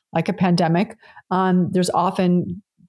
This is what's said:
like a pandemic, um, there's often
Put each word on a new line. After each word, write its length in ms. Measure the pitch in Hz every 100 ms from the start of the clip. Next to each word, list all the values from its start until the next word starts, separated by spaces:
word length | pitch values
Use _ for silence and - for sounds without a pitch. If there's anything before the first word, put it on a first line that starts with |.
| _
like 180 | 165 170
a 40 |
pandemic, 640 | 190 185 175 165 170 220 - - - -
um, 380 | 185 185 180 175
there's 180 | 185 180
often 720 | - 180 190 180 180 175 180 - _